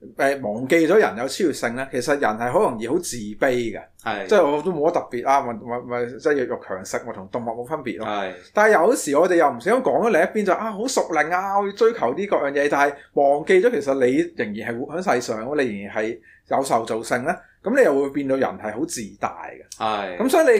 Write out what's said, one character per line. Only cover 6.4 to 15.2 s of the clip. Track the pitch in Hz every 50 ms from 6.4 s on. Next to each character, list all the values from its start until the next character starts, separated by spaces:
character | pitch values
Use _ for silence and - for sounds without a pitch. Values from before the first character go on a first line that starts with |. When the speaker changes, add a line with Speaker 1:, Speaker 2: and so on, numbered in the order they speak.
| 123 117 120
Speaker 1:
肉 | - - -
強 | 98 92 98
食， | - - 123 -
咪 | 120 110
同 | 104 95 101
動 | - 127 117
物 |
冇 | 117 113 117 120
分 | 123 156 151
別 | 131 120 87 71
咯。 | 113
Speaker 2:
係。 | 110 107 101 98 92 92 - - - _
Speaker 1:
但 | - 208 220
係 | 214
有 | 160 165 202 269
時 | - - 156 139
我 | 147 175 185
哋 | 185
又 | 170 156 143
唔 | 127 120
小 | 120 175 226
心 | 262 -
講 | 156 123 143 196
咗 | 233
另 | 208 156
一 | 170
邊 | - - 220 208
就， | 190 170
啊， | - 208 226
好 | 208 190 220
屬 | 269 - - 185 190 175
靈 | 156 151 156 175
啊， | 180 190 196 196 202
我 | 202
要 | 196 202
追 | - 233 226 233
求 | - - 117 135
呢 | 160 202
各 | 196 190
樣 | 147 143 139 139
嘢， | 143 139 147
但 | 151 143 143 147
係 | 143 - - - _
忘 | 151 143 139 139 147 156
記 | - 196 185
咗 | 185 240 240
其 | 147
實 | 131 135 135
你 | 139 127 123 131 147 175 170 -
仍 | - 123 107 104
然 | 107 110 117 117
係 | 117
活 | 135 - 143
喺 | 170 185 175 131
世 | 123